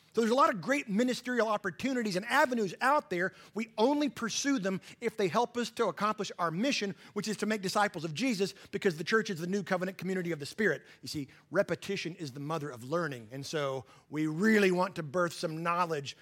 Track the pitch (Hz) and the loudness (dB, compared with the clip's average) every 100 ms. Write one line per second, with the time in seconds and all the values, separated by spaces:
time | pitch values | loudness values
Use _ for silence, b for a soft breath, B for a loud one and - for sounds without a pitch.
0 | b - 226 247 320 233 160 285 262 196 | b 0 4 6 4 4 0 0 0 2
1 | 254 240 - 247 220 240 190 - 254 254 | 2 0 -2 0 2 0 -2 -4 -2 -2
2 | 214 180 220 262 302 240 202 202 247 294 | 0 -2 2 4 4 2 0 0 2 2
3 | - 180 185 B B 202 226 - 233 294 | 2 -2 -2 B B -8 -6 2 4 4
4 | 294 - 226 - 285 269 190 190 B B | 0 -2 -4 -2 0 0 0 -4 B B
5 | 233 - 196 185 240 240 226 - 220 - | -6 0 0 2 0 -2 -4 0 -2 0
6 | 208 214 185 - 170 160 262 247 202 - | -2 -2 -6 -2 -2 0 0 0 -2 -8
7 | B 208 202 202 208 214 185 208 208 170 | B -6 -4 -4 -2 -2 0 0 0 0
8 | 160 147 262 196 190 - B 202 202 156 | -6 -2 -2 0 -2 -4 B -2 0 0
9 | 170 220 208 170 175 202 185 185 185 185 | 0 0 0 -4 -2 -4 0 -2 -2 -6
10 | 175 190 170 156 135 - 208 135 - B | -4 -2 -2 -4 -8 0 2 2 -4 B
11 | 143 151 135 B B 165 202 170 - 196 | -10 -8 -8 B B 0 2 0 -4 -4
12 | 170 - 151 131 143 165 143 123 123 170 | -6 -8 -10 -8 -6 -4 -6 -10 -4 -2
13 | 165 131 107 135 135 160 143 131 - B | -2 -6 -10 -12 -6 -4 -2 -4 -8 B
14 | B 151 156 156 214 214 196 180 190 175 | B -2 -2 2 6 8 6 4 0 -2
15 | 156 180 175 - 175 156 170 175 175 156 | -4 0 0 -2 -6 -2 -2 0 0 -2
16 | 131 - | -4 -14